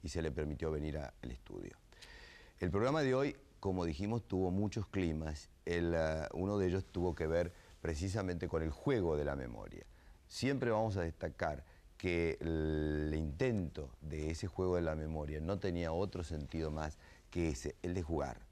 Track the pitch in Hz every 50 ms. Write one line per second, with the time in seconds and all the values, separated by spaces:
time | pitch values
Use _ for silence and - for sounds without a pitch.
0 | - 85 - 87 82 80 69 71 76 76 76 71 - 80 78 76 73 78 71 76
1 | 71 58 - - - 62 60 - - - 50 50 50 50 50 - - - - -
2 | - - - - - - - - - - - - 92 90 76 101 110 127 147 160
3 | 147 131 127 131 139 147 - - - - - - - 98 92 92 87 85 78 71
4 | 98 104 113 120 - - - 92 95 90 90 98 104 104 - 117 95 - - 98
5 | 92 85 78 78 78 78 76 73 - - - - - - 87 87 85 85 82 82
6 | 80 78 78 80 78 - - 80 92 98 104 104 95 90 87 95 95 - - 90
7 | 85 90 80 - 82 78 80 85 87 87 - - - - - - - 82 82 76
8 | 90 95 92 113 98 92 90 85 92 87 - 82 80 80 78 - - 147 139 117
9 | 92 85 78 76 73 71 69 69 65 60 58 53 50 50 50 50 50 - - -
10 | - - - - - - - - - 131 139 131 123 120 113 107 110 113 98 98
11 | 85 82 78 - - 82 73 - 87 80 73 69 - - - - - - - -
12 | - 90 87 85 85 82 - - - 82 80 80 78 78 78 78 76 76 76 76
13 | 76 76 76 78 80 76 69 78 131 131 117 104 90 76 - - 73 67 - -
14 | - 76 73 78 76 78 80 80 - 95 - - 92 92 90 87 85 80 78 78
15 | 78 78 80 78 76 73 76 76 78 82 101 95 - 98 87 87 85 82 80 85
16 | 98 95 - 92 87 78 85 76 73 65 - 82 80 78 76 78 78 78 78 -
17 | - - - - - - - 87 85 82 71 67 - 73 - - - 90 90 92
18 | 85 78 85 76 71 67 58 - - -